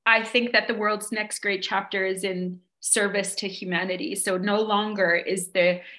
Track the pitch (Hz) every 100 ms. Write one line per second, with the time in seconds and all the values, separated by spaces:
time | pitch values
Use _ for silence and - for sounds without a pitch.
0 | - 226 220 247 233 226 214 214 208 214
1 | 208 220 214 - 208 196 190 196 190 202
2 | 190 190 196 185 180 180 _ _ - 233
3 | 202 202 190 - 196 185 190 175 185 185
4 | - 190 - 185 202 208 214 208 214 208
5 | 180 170 - 190 175 185 175 180 -